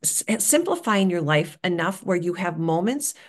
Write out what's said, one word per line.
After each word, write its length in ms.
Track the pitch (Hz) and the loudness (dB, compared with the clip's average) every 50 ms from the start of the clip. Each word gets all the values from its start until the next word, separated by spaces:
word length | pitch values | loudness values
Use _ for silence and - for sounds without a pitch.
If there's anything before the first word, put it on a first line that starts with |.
s-, 420 | - - - - - - 220 220 - | -6 -4 -4 -4 -2 -2 -2 0 2
simplifying 640 | - - 320 349 381 359 339 - 233 208 196 196 190 | 2 2 2 2 2 -2 -2 0 0 2 4 4 2
your 120 | 175 175 | 2 0
life 360 | 160 143 156 151 165 151 - - - | 2 2 2 2 2 0 -6 -6 -4
enough 380 | 185 175 170 165 180 190 - | -2 0 0 -2 -2 -4 -4
where 140 | - - 185 | -4 -2 -2
you 180 | 175 165 175 175 | 0 0 -2 -4
have 240 | 180 190 175 165 160 | -2 -4 -4 -2 -2
moments 560 | 165 165 160 165 185 220 262 294 285 - - - - | 0 0 0 2 2 0 -2 -2 -4 -8 -8 -10 -18